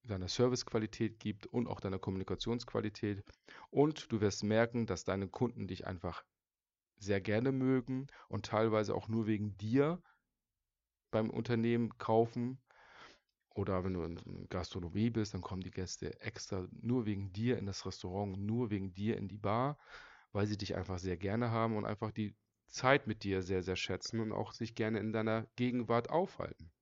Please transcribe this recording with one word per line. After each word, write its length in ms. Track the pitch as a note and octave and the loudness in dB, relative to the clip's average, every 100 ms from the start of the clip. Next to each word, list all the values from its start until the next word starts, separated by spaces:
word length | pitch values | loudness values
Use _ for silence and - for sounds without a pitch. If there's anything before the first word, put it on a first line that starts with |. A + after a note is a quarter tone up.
deiner 240 | - G2 F2+ | -4 -4 -2
Servicequalität 880 | - B2 B2 - A2+ G#2+ - A2 - | 4 4 4 0 0 0 0 -2 0
gibt 280 | A2 G2+ - | -4 -4 -4
und 200 | B2 A#2+ | -2 0
auch 140 | - | -2
deiner 180 | G2+ F#2+ | -2 -2
Kommunikationsqualität. 1300 | - F#2+ F#2 F#2 - A#2+ - A2 G#2 - G#2+ G2+ - - - - - | -2 -2 -2 -2 -2 -2 -2 -2 -2 -2 -2 -2 -8 -20 -20 -20 -2
Und 420 | - D3+ D3+ - | 4 4 2 -4
du 80 | A2+ | 2
wirst 240 | G2+ - | 2 2
merken, 420 | G#2 A2 A#2+ A#2+ G#2+ | 2 4 4 2 0
dass 180 | F2+ | -2
deine 220 | - G2 F#2+ | 0 -2 -2
Kunden 400 | - A#2+ A#2+ G2 | 0 0 0 -6
dich 200 | F#2 - | -6 -6
einfach 380 | F#2 F2 - - _ _ _ _ _ _ _ | -6 -6 -8 -14 _ _ _ _ _ _ _
sehr 220 | G2 G2 | 0 0
gerne 300 | G2 G#2+ C3 | 2 2 2
mögen 560 | C3+ C3 C3 B2+ C3 C3+ - - | 2 4 4 2 -4 -6 -14 -6
und 180 | A2 - | -6 0
teilweise 480 | G#2+ A2+ G#2+ G#2 | 4 4 4 2
auch 140 | F#2+ G#2 | -2 0
nur 180 | A2+ G#2+ | 0 2
wegen 300 | G#2+ G#2 G2+ | 0 0 -4
dir 440 | G#2+ C3 C#3+ F3+ _ _ _ _ _ _ _ _ _ _ _ | 2 4 4 0 _ _ _ _ _ _ _ _ _ _ _
beim 200 | A2 A2 | 0 2
Unternehmen 680 | - A#2 A#2 A#2 A#2 A2+ - | -2 0 2 4 2 0 -2
kaufen. 640 | - A2+ A#2 B2 A#2+ C3 _ - - - - - _ _ _ | 4 4 4 0 -4 -6 _ -20 -20 -20 -20 -20 _ _ _
Oder 340 | - G2+ F#2 | -4 0 2
wenn 100 | F#2 | 2
du 80 | F2+ | 0
in 460 | E2 E2+ - F2+ F#2 | -2 -6 -10 -12 -6
Gastronomie 640 | F2+ F2 G2 F2 G2 A#2 | -4 -4 -4 -2 2 2
bist, 240 | A2+ G#2 | 2 -2
dann 60 | F#2 | -4
kommen 220 | - F#2+ | -6 -6
die 80 | F#2 | -6
Gäste 500 | - F#2 - D#2+ - | -6 -6 -6 -8 -6
extra 460 | - - - F#2+ F2+ | -10 -8 -6 -6 -6
nur 340 | - A2+ B2 G#2+ | -6 0 0 0
wegen 260 | G2 G2 | -2 -4
dir 260 | F#2 A#2 A#2 | -2 0 0
in 80 | G2 | -2
das 200 | F#2 F#2+ | -6 -8
Restaurant, 500 | - F#2 F#2+ G2+ F#2+ | -8 -6 -2 -2 -2
nur 340 | G2+ A#2 A#2 | -2 -2 0
wegen 220 | G2+ F#2+ | -2 -4
dir 220 | F2+ G#2+ G#2 | -2 -2 -2
in 120 | G2+ | -4
die 100 | G#2 | -4
Bar, 400 | G2+ A2+ C3+ D3+ - - - - _ | 0 0 0 -4 -14 -18 -18 -20 _
weil 140 | G2+ G#2 | 0 2
sie 120 | G#2 | 0
dich 160 | G2 | -2
einfach 240 | F2+ F2+ F#2 | -2 -2 -4
sehr 180 | F#2+ F2 | -2 -2
gerne 340 | G2 A2 A#2+ | 0 0 2
haben 240 | A2+ A2+ G#2+ | 2 2 0
und 80 | |
einfach 260 | G#2+ G#2+ G#2+ | -2 -2 -4
die 240 | G#2+ G#2 - _ _ _ | -2 -4 -6 _ _ _
Zeit 400 | - B2+ C#3+ - | 0 6 6 4
mit 160 | G#2+ | -4
dir 200 | G2 F#2+ | 0 0
sehr, 200 | F2+ F#2 | 2 0
sehr 140 | F2+ F#2 | 2 -2
schätzen 420 | - F#2 - A2+ | -2 -4 -4 -4
und 140 | A2 | -2
auch 200 | G2+ - | -2 -4
sich 220 | - A2 | -4 -6
gerne 240 | - A2 A2 | -2 0 0
in 140 | G#2+ | 0
deiner 340 | A2 A2 A2 A2 | 0 2 0 -2
Gegenwart 560 | - B2 B2 A2+ A#2 A#2 | 0 0 2 2 2 4
aufhalten. 640 | D#3 F#3+ - E2 - E2+ _ | 0 0 -4 -8 -8 -18 _